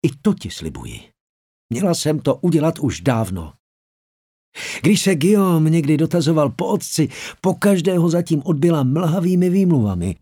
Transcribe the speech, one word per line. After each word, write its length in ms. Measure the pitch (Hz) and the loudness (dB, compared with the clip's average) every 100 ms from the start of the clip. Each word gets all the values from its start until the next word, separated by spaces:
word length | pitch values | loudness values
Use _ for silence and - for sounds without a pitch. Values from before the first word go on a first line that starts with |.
| 160 | -4
I 40 | - | -2
to 120 | 214 | -2
ti 160 | - 92 | -2 -6
slibuji. 520 | - 80 67 55 55 - _ _ _ _ _ _ | -10 -10 -10 -14 -18 -20 _ _ _ _ _ _
Měla 240 | 113 190 | -2 0
jsem 260 | 165 156 156 | 0 -2 -2
to 160 | - - | -2 0
udělat 440 | 180 160 156 156 | 0 2 0 -2
už 220 | 135 80 | -4 -2
dávno.“ 520 | 90 117 104 92 78 - _ _ _ _ _ _ _ _ _ - - - | -2 0 -2 -6 -10 -18 _ _ _ _ _ _ _ _ _ -14 -12 -2
Když 200 | 170 214 | 0 2
se 140 | 196 165 | 2 2
Guillaume 540 | 170 208 190 165 156 | 2 4 4 2 2
někdy 280 | 165 156 151 | 2 2 0
dotazoval 520 | 160 175 151 160 139 | 0 0 2 2 0
po 160 | 113 175 | -2 -4
otci, 440 | 202 - - 147 - - - | -4 -4 -2 -2 -4 -16 -4
pokaždé 560 | 190 - 196 196 170 180 | -2 0 2 2 2 2
ho 120 | 170 | 2
zatím 320 | 170 - 156 185 | 2 0 -2 0
odbyla 380 | 156 170 160 | 2 2 2
mlhavými 680 | 127 143 175 180 175 180 180 | 2 0 0 0 2 2 2
výmluvami. 640 | 190 185 151 104 90 87 - | 2 4 2 2 -2 -4 -6